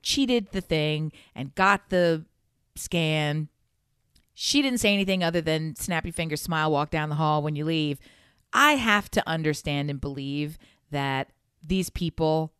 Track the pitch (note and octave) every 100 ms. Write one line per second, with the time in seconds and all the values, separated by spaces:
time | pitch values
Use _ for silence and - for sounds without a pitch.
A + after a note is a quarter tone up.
0 | - - C4 A#3+ G3 F#3+ - D#3+ D3+ D3+
1 | D#3 - - - C#3 - F#3+ G3+ - F#3
2 | E3+ D#3+ D#3+ _ _ _ _ - - F3
3 | D#3 D#3 D3+ D3+ D3 _ _ _ _ _
4 | _ _ _ - - C#4 C4+ B3 G#3 G3+
5 | F#3+ F#3 E3+ E3+ D#3+ D#3 D#3+ - - E3
6 | E3+ E3 E3 D3+ - D#3+ D#3 D3 D3 D#3
7 | D3+ D3+ D#3 D3+ D3+ D3 D3+ D#3+ D3+ C#3
8 | - _ _ _ _ - D4 C#4+ A3+ G#3
9 | - - - E3 D#3 D3 - C#3+ D3 C#3+
10 | C#3+ C#3 C#3 C#3+ D3 E3 - _ - D3
11 | C#3 C3+ - _ _ _ D3+ F#3+ F3 -
12 | E3+ - D#3 D#3+ D#3+ _